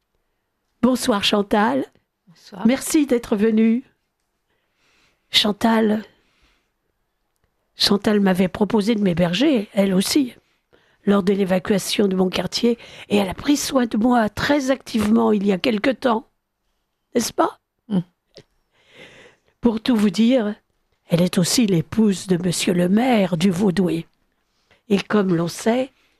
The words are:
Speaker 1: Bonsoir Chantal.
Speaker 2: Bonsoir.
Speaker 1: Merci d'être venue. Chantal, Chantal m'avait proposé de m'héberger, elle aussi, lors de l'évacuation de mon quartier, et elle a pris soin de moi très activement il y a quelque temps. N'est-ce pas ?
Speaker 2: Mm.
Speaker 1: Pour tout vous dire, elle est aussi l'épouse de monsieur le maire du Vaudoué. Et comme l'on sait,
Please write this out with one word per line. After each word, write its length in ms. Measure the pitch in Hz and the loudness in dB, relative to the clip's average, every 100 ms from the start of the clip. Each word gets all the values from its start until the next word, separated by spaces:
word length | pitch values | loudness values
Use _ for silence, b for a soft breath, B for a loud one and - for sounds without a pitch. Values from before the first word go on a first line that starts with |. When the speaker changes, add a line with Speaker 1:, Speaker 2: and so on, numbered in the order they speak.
| _ _ _ _ _ _ _ - | _ _ _ _ _ _ _ -2
Speaker 1:
Bonsoir 420 | 240 254 - 202 | 0 0 0 -2
Chantal. 600 | - 208 202 214 220 269 403 _ _ _ _ | 0 0 0 0 0 -2 -6 _ _ _ _
Speaker 2:
Bonsoir. 380 | _ - 185 220 | _ -20 -2 0
Speaker 1:
Merci 400 | 269 - 320 285 | 0 0 0 2
d'être 300 | 233 - 208 | 0 -2 0
venue. 480 | 220 220 226 233 - _ _ _ _ _ _ _ _ _ _ _ _ _ - | 2 2 2 2 -4 _ _ _ _ _ _ _ _ _ _ _ _ _ -4
Chantal, 720 | - 214 202 226 226 214 220 - _ _ _ _ _ _ _ _ _ _ _ _ _ _ _ _ - | -2 -2 0 0 2 0 -2 -6 _ _ _ _ _ _ _ _ _ _ _ _ _ _ _ _ -4
Chantal 420 | - 202 226 208 | 0 0 0 0
m'avait 300 | 196 180 185 | 0 0 -2
proposé 460 | - 202 214 196 214 | -2 -2 -2 0 0
de 60 | |
m'héberger, 680 | 196 165 175 180 311 240 202 | 0 0 -2 0 0 0 -2
elle 200 | 208 196 | -2 0
aussi, 400 | 185 - 302 247 - _ _ _ b b b 202 | 0 0 0 -2 -6 _ _ _ b b b 0
lors 180 | 202 | 2
de 80 | 190 | 2
l'évacuation 760 | 196 185 185 - 190 - - 202 | 0 0 -2 0 -2 -2 -2 0
de 80 | 185 | 0
mon 140 | 185 | -2
quartier, 480 | 180 185 - 233 233 B B B | -2 -6 -2 -2 -2 B B B
et 100 | 202 | -2
elle 120 | 185 | -2
a 40 | |
pris 220 | - 285 285 | -4 -2 -2
soin 300 | - 269 240 | 0 -2 -2
de 120 | 220 | 0
moi 300 | 247 247 214 | 2 2 0
très 420 | - - 294 262 | -2 -2 0 0
activement 600 | 254 - 226 208 226 226 | -4 -4 -4 0 2 2
il 160 | 214 202 | 2 0
y 60 | |
a 40 | 185 | -2
quelque 320 | - 208 269 | -2 -2 -2
temps. 380 | 247 254 220 - _ _ _ _ _ _ _ _ 240 | 0 0 -2 -4 _ _ _ _ _ _ _ _ -4
N'est-ce 160 | - | -4
pas ? 280 | - 370 - _ _ - | -2 -4 -4 _ _ -6
Speaker 2:
Mm. 120 | 190 - _ _ - - _ _ B B B B B B B B _ | -4 -4 _ _ -20 -20 _ _ B B B B B B B B _
Speaker 1:
Pour 200 | 240 220 | -2 0
tout 140 | - 220 | 0 2
vous 140 | 208 | 2
dire, 440 | 196 226 262 208 208 _ _ _ _ - | 2 2 2 0 -6 _ _ _ _ -2
elle 140 | 170 | 0
est 160 | 180 196 | 2 2
aussi 280 | 170 - 208 | 0 2 2
l'épouse 600 | 170 - - 214 180 - | 0 -2 0 2 0 -2
de 100 | 175 | -2
monsieur 360 | 180 - - | -2 -2 -2
le 160 | 175 180 | 0 2
maire 480 | 208 262 226 185 165 | 2 2 2 0 0
du 140 | 196 | 0
Vaudoué. 540 | 170 208 170 175 165 - _ _ _ _ _ _ _ - | 2 0 0 -2 -2 -8 _ _ _ _ _ _ _ -4
Et 100 | 196 | -4
comme 340 | - 214 190 | 0 0 0
l'on 140 | 165 170 | 0 -2
sait, 440 | - 220 247 269 _ _ | -4 -2 -2 -4 _ _